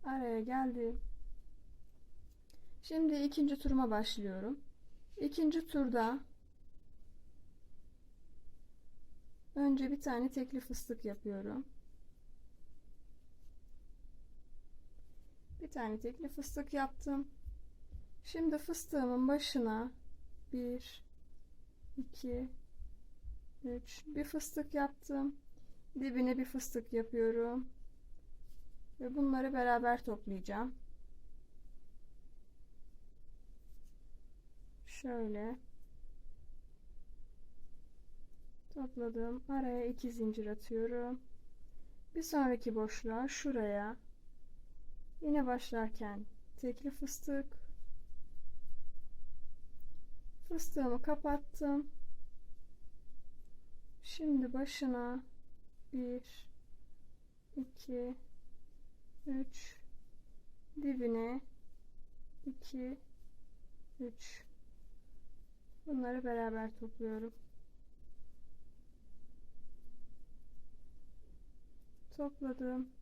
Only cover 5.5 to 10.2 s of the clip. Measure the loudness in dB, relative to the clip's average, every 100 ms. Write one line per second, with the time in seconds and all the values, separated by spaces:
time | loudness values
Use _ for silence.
5.5 | 6 2 2 4 6 4 2 -4 -14 -18
6.5 | -16 -14 -12 -12 -12 -12 -12 -12 -12 -14
7.5 | -14 -10 -10 -10 -14 -18 -16 -10 -6 -6
8.5 | -6 -8 -10 -10 -6 -6 -6 -8 -10 -6
9.5 | 4 6 6 4 2 2 4